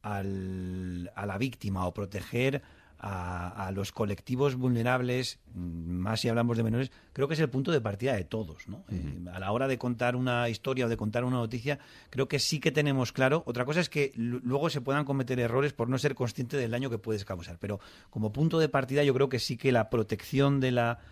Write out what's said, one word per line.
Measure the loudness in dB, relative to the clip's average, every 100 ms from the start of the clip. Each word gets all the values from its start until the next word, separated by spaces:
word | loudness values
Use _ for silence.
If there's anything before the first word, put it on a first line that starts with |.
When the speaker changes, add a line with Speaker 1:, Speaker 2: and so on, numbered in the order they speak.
Speaker 1:
al, | -6 -4 -4 -4 -4 -6 -6 -6 -6 -6 -8 -6
a | -6
la | -2
víctima | -4 -4 -4 -2 -2
o |
proteger | -4 -6 -8 -4 0 0 0 -6 -20 -20 -14 -8
a, | -6 -6 -6 -6 -6 -6
a |
los | -4 -4
colectivos | -2 -2 -4 -4 0 0 2
vulnerables, | 0 2 2 2 0 -2 -2 -8 -14
mm, | -8 -8 -6 -4
más | -4 -2 0
si | 0
hablamos | 2 2 2
de |
menores, | 2 0 -2 -6 -12
creo | -2 0
que |
es | 2
el | 0
punto | 0 2
de | 2
partida | 0 -2 0
de | 0
todos, | -2 -4 -6 -10 -14
¿no? | -12
Speaker 2:
Ujú. | -8 -6
Speaker 1:
Eh, | -4 -6 -8
a | -6
la | -2
hora | 0 0
de | 0
contar | -2 0 0 2
una | 2 2 0
historia | -2 -2 0 0
o |
de | 0
contar | -2 0 0
una | 0
noticia, | -2 -4 -4 -6 -8 -20 -8
creo | -2 0
que | 0
sí | 0 0
que | 2
tenemos | 4 4 4 0
claro. | 4 4 4 2
Otra | -2 0
cosa | 0
es | 0
que | 2 0 0
lu-, | -2 -2
luego | 0 0 0
se | 0
puedan | 0 0
cometer | 2 0 0 0
errores | 2 2 2
por | 0 0
no | 2
ser | 2 0
consciente | -2 -2 -4 -2
del | 0
daño | 0 -2
que | -2
puedes | -2 -4 -4
causar, | -8 -10 -8
pero | -6 -6 -8 -20 -10
como | -4 -2
punto | 2 2 4
de | 4
partida | 2 2 4
yo | 4
creo | 6 4
que | 2
sí | -2 -2
que | 2
la | 4 4
protección | 0 0 -2 -2 2 4 4
de | 2
la, | 2 2 0 -8